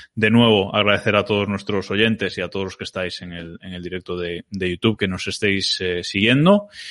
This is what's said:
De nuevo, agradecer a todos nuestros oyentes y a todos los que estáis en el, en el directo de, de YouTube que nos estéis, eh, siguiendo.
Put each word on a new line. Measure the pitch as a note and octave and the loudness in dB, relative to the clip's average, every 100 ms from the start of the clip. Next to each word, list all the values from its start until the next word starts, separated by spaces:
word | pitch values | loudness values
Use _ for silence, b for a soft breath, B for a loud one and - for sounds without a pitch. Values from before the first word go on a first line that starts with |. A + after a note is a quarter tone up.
| B | B
De | - A2 | 0 4
nuevo, | A#2 A#2 G#2 G2 G2+ | 6 6 6 4 2
agradecer | G#2 G2 A2 G#2 | 2 2 4 2
a | |
todos | G2 G#2 G2+ | 2 0 0
nuestros | G2 - G2+ F#2 | -4 -2 -4 -2
oyentes | G2+ A2+ A2 F#2+ - | 0 2 2 -2 -4
y | |
a | F2 | -6
todos | G2 F#2+ | -6 -6
los | - | -8
que | |
estáis | G2+ F#2+ F2+ - | -10 -6 -6 -8
en | F2+ | -12
el, | E2+ E2+ E2+ | -12 -14 -14
en | F#2+ | -14
el | F2+ | -12
directo | E2+ F#2 - F2+ | -10 -10 -8 -6
de, | F2 E2+ - | -6 -8 -10
de | G2+ F#2 | -6 -4
YouTube | F2 A2+ G#2+ | 0 0 0
que | G2 | -2
nos | F2+ - | -4 -8
estéis, | - G#2 G2 - - | -4 -2 -2 -2 -4
eh, | F#2 F2 | -4 -4
siguiendo. | E2 G2+ A2 C3 E3 G#3 G#3 B B | -4 0 2 4 6 4 2 B B